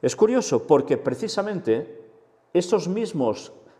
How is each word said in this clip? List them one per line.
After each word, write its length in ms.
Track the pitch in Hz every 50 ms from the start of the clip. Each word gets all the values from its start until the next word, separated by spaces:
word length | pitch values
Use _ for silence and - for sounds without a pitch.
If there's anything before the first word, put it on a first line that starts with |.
| -
Es 140 | 131 -
curioso 500 | - 220 214 247 262 - - 139 113 -
porque 300 | - 156 135 131 - 139
precisamente 1120 | - - 131 123 123 - 214 - - 196 214 208 175 - 113 110 240 277 - - - - - _ _ _ _ _ _ _ _ _
esos 340 | 175 175 175 226 202 156 165
mismos 640 | 185 220 226 - - 156 127 113 104 - - - - - - - _ _